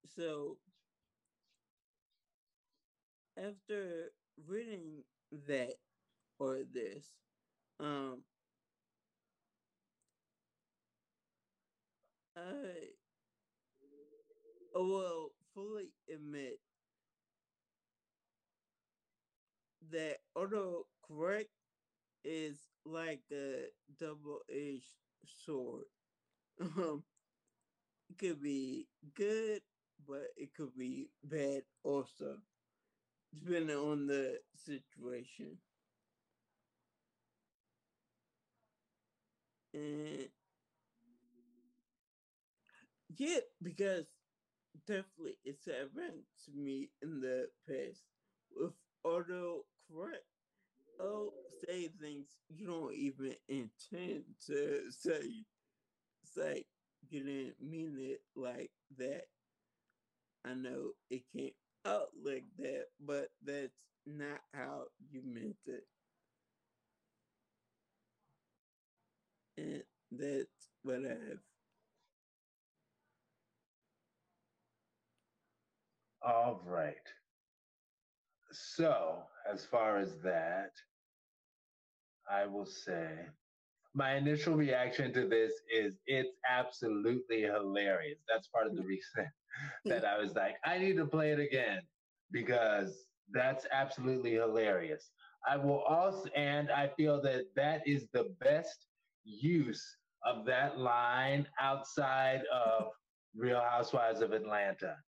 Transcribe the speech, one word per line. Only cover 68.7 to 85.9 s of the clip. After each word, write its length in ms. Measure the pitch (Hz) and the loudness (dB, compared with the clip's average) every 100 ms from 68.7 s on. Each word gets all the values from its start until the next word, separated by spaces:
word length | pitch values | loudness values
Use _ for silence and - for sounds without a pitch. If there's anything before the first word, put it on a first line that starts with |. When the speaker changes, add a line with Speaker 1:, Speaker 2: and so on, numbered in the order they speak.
| _ _ _ _ _ _ _ _ - | _ _ _ _ _ _ _ _ -10
Speaker 1:
And 260 | 156 151 - _ _ | -8 -8 -10 _ _
that's 580 | 123 143 139 - _ - _ | -6 -2 -2 -4 _ -20 _
what 180 | 135 127 131 | -4 -2 -2
I 40 | |
have. 300 | 120 110 - _ _ _ _ _ _ _ _ _ _ _ _ _ _ _ _ _ _ _ _ _ _ _ _ _ _ _ _ _ _ _ _ _ _ _ _ _ _ _ _ _ _ _ _ _ _ _ _ 123 | -6 -8 -12 _ _ _ _ _ _ _ _ _ _ _ _ _ _ _ _ _ _ _ _ _ _ _ _ _ _ _ _ _ _ _ _ _ _ _ _ _ _ _ _ _ _ _ _ _ _ _ _ 4
Speaker 2:
All 360 | 117 123 104 87 | 6 6 2 -2
right. 300 | 87 76 - - - _ _ _ _ _ _ _ _ _ _ _ _ _ | 0 0 -2 -14 -20 _ _ _ _ _ _ _ _ _ _ _ _ _
So, 640 | - - - 165 127 98 82 - - 104 | -14 -12 2 4 4 2 -2 -8 -10 -6
as 140 | 98 - | -6 0
far 320 | 120 110 101 | 4 4 4
as 200 | 95 80 | 0 -2
that, 480 | 90 85 82 90 98 - - _ _ _ _ _ _ _ _ _ _ _ _ _ - | 0 2 2 -2 -4 -12 -20 _ _ _ _ _ _ _ _ _ _ _ _ _ -2
I 140 | 101 101 | 0 0
will 200 | 101 95 | -2 -6
say 440 | - - 87 80 80 82 - _ _ _ _ _ 139 | -10 -4 -4 -4 -8 -12 -16 _ _ _ _ _ 0
my 200 | 135 139 | 2 4
initial 400 | 143 151 175 156 | 4 4 4 4
reaction 580 | 147 127 127 - 127 | 6 4 2 2 2
to 140 | 123 117 | 2 4
this 240 | 113 113 113 - | 6 4 2 0
is 260 | 113 104 | 2 2